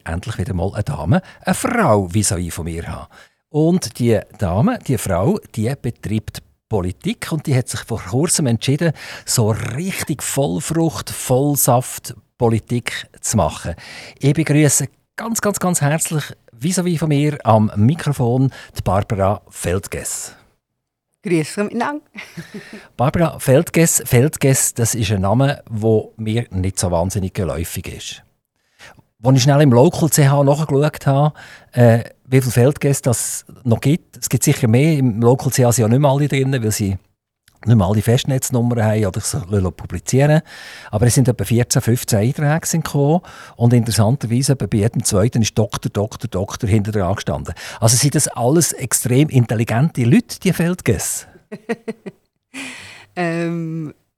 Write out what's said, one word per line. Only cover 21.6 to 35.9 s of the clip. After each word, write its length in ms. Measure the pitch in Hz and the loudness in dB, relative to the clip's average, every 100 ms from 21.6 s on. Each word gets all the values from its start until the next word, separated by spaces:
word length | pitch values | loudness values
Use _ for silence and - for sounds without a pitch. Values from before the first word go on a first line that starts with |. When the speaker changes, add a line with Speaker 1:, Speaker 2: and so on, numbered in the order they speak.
Speaker 2:
miteinander. 400 | 208 233 277 302 - - - 170 - | -6 -4 -6 -8 -12 -20 -18 -18 -18
Speaker 1:
<laughs> 480 | 214 - 104 - - | -18 -18 -20 -14 -4
Barbara 420 | 131 180 160 - | -2 2 0 0
Feldges, 640 | - 131 175 - 165 - - | 2 2 2 2 2 0 2
Feldges, 720 | 120 151 - 135 131 - - | 2 2 2 2 2 0 -2
das 180 | 113 | -2
ist 180 | 113 101 | -2 -2
ein 100 | 101 | 0
Name, 420 | 98 120 139 - - | 2 2 2 -2 -8
der 360 | 107 113 107 - - | -2 2 2 0 -8
mir 280 | 110 113 117 | -4 -4 -2
nicht 260 | 92 95 - | -4 -4 -2
so 140 | 90 | 0
wahnsinnig 420 | 85 92 98 92 | 0 0 -2 -4
geläufig 540 | - 82 76 82 - - | -4 -4 -4 -6 -8 -12
ist. 360 | - - - _ _ _ _ _ _ - - _ _ | -12 -14 -16 _ _ _ _ _ _ -20 -20 _ _
Als 140 | 120 135 | 4 4
ich 60 | |
schnell 180 | 135 143 | 6 6
im 100 | 151 | 6
Local 400 | 117 165 - 160 | 6 4 2 0
C 180 | - 139 | 4 4
H 140 | 143 | 4
nachgeschaut 640 | 139 143 147 139 151 - 139 | 2 2 0 0 0 -2 0
habe, 260 | 139 147 - - - _ | 2 0 -2 -14 -20 _
äh, 320 | 123 120 117 - - - | 4 6 4 0 -14 0
wie 140 | 131 | 2
viele 100 | 127 | 2
Feldges 500 | 120 127 - 143 135 | 2 2 2 0 0
das 420 | 165 - - - - - | 0 -2 -4 -8 -12 -6
noch 180 | 120 113 | -2 0
gibt, 360 | 135 175 _ - | 2 0 _ -12
es 120 | - | -4
gibt 140 | 131 | 0
sicher 240 | - - 117 | 2 2 4
mehr, 320 | 120 160 147 | 4 4 2
im 200 | 127 107 | 2 2
Local 320 | 117 131 131 | 4 4 2
C 140 | - 120 | 2 2
H 60 | |
sind 100 | 120 | 4
ja 20 | |
nicht 120 | 110 | 4